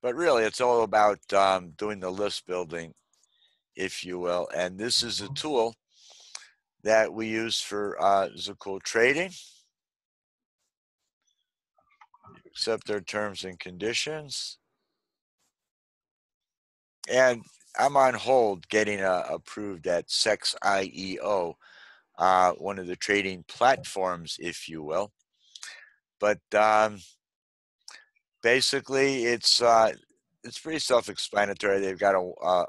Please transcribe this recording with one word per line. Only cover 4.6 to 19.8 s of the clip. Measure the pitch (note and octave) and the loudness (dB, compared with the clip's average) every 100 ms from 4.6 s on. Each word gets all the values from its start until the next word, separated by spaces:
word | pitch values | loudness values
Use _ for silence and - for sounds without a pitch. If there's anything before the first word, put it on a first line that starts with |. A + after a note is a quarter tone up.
| F2+ F#2 | -6 -6
this | A2+ A#2+ | -2 -2
is | A#2 F2+ | -2 -6
a | G2 | -8
tool | C#3 D#3 C#3 A2+ A2+ _ _ - - - - - _ _ _ | -8 -2 0 0 -2 _ _ -20 -20 -20 -20 -20 _ _ _
that | G#2 A2 G#2+ | 2 4 4
we | F#2+ A2 | 0 -4
use | A2 A2+ G#2+ | -4 -4 -4
for, | - G#2 G#2 - | -6 -6 -6 0
uh, | F#2+ G2 F#2+ - | 2 2 0 -6
Zakul | F2+ G2+ G2 G2 | -12 -12 -12 -10
trading. | - A2+ A#2+ C#3+ F#3 F3+ - _ _ _ _ _ _ _ _ _ _ _ _ _ _ _ _ _ _ _ _ _ _ _ _ _ - _ - F2 E2+ | -4 2 2 2 -2 -10 -20 _ _ _ _ _ _ _ _ _ _ _ _ _ _ _ _ _ _ _ _ _ _ _ _ _ -20 _ -20 -20 -20
Accept | - - F2+ - | -6 -4 -4 -4
their | G#2 | -8
terms | F#2 G#2+ G#2 F#2+ F#2+ | -4 -6 -4 -6 -12
and | F2+ | -12
conditions. | - F2+ G#2 A#2 - D#3 D3 - - - _ _ _ _ _ _ _ _ _ _ _ _ _ _ _ _ _ _ _ _ _ _ _ _ - | -14 -6 -4 -2 -4 -8 -10 -10 -10 -14 _ _ _ _ _ _ _ _ _ _ _ _ _ _ _ _ _ _ _ _ _ _ _ _ -2
And | B2 C3 A#2+ - _ _ - | 4 4 2 -6 _ _ 0
I'm | C3 C#3+ | 2 4
on | C3 | 4
hold | A#2 G2 C3 A2 F#2+ - | 2 2 4 4 0 -2
getting, | G#2+ G#2 G#2 | 0 0 0
uh, | F#2+ F2+ - | 0 0 -2
approved | E2 - - G#2 F#2 | -8 -8 -12 -10 -8